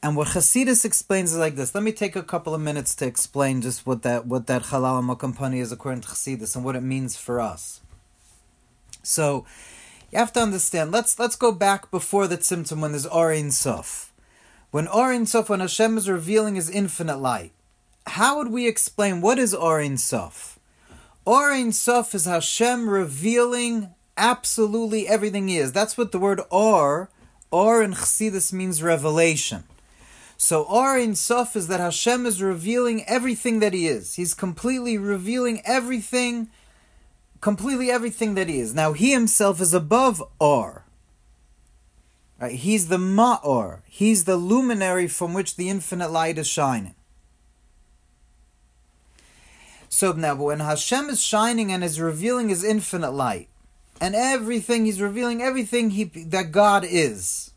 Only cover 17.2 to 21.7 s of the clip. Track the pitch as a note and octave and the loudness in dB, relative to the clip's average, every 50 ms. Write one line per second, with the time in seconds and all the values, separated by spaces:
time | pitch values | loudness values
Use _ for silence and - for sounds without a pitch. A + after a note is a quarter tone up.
17.2 | C3+ B2+ A#2+ G#2 F2+ - _ _ _ _ _ _ _ _ _ _ _ - - E3+ | -2 -2 -2 -2 -6 -12 _ _ _ _ _ _ _ _ _ _ _ -10 -2 2
18.2 | G#3+ B3+ C#4 D4+ D4 A#3+ A3 B3 B3 A#3 A3 A3+ - - - - G#3 G3+ F#3+ F3 | 2 2 2 2 -2 -4 -2 0 0 0 0 0 -2 -2 0 0 0 0 0 2
19.2 | E3+ G#3 B3 B3 C4 A3 G3 - E3 E3 D#3+ D#3 D3 C#3+ C#3 B2+ - - - A#2 | 2 2 4 4 2 0 0 0 2 2 2 2 0 -2 -2 -2 -2 -2 -2 -4
20.2 | F#2 D#2 - - - - - _ _ _ _ _ _ _ - - - _ _ _ | -4 -6 -12 -18 -18 -18 -20 _ _ _ _ _ _ _ -20 -20 -20 _ _ _
21.2 | _ - A3+ C4+ C#4+ C#4+ C#4+ C4 B3+ A#3 | _ 4 4 6 6 4 2 2 0 -2